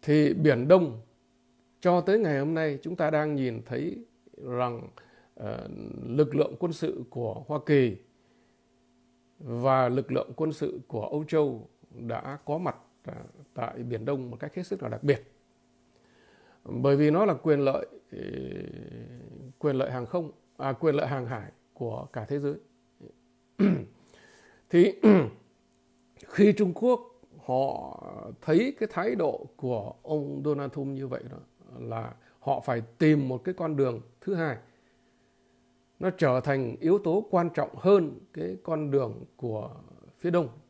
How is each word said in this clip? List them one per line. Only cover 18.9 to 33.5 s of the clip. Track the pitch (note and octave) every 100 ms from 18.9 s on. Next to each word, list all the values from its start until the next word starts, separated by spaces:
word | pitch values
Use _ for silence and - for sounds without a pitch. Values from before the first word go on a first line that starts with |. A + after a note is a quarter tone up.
| A#2 A#2 B2 - - C3 -
quyền | D3+ C3
lợi | C#3
hàng | B2+ A#2+
không, | F3+ D#3+ - _ _
à, | C3+
quyền | B2+ D#3+
lợi | C#3+ C#3+
hàng | C#3 A#2+
hải | A#2+ G2 - _
của | - A#2+ A2 -
cả | -
thế | G#2+ C#3+
giới. | C#3+ D#3 _ _ _ _ - - _ _ _ _
<clears throat> | G3+ E3 - _ _ - - - - _ _
Thì | E3+ F#3+ F#3 A3 G3 B2 - _ _
<clears throat> | _ _ _ _ _ _ -
khi | - G3
Trung | G#3 G3+
Quốc | E3+ A#3+ B3 - _ _ - -
họ | B2+ C3+ - - - - - - A#2
thấy | - D#3+ B3 C#4
cái | G#3+
thái | - G3+
độ | A#3+ D#3+ - - -
của | C3 A#2+ G2+ -
ông | - D3+ C#3+ C#3+
Donald | C#3 C#3+ C#3
Trump | C#3 C#3 C3+
như | C3+
vậy | B2+ -
đó, | - - _ - B2
là | A#2 A2+ A2+ A2+ _ _
họ | - C3
phải | - A#2+ A2+ _
tìm | D#3 D3+ C3+
một | B2+
cái | F3